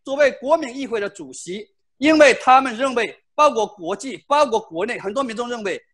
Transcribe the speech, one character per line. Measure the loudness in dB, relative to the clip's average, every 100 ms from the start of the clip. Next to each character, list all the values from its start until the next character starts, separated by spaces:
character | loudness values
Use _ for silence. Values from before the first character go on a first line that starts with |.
作 | -10 0
为 | 0
国 | 0 0 0
民 | 0 -8
议 | -6
会 | -6
的 | -6
主 | -10 -16
席， | -16 -12 -12 -12 _ _ _
因 | 2 6
为 | 6 6
他 | 4 4
们 | 4 -2
认 | -4 -2
为， | -4 -6 _
包 | 2 2
括 | 2 -2
国 | -4 -8 -8
际、 | -8 -12 -2
包 | 0 2
括 | 0
国 | -4 -6 -6
内 | -6
很 | -6
多 | -4
民 | -6 -6
众 | -8
认 | -8
为， | -8 -8 -12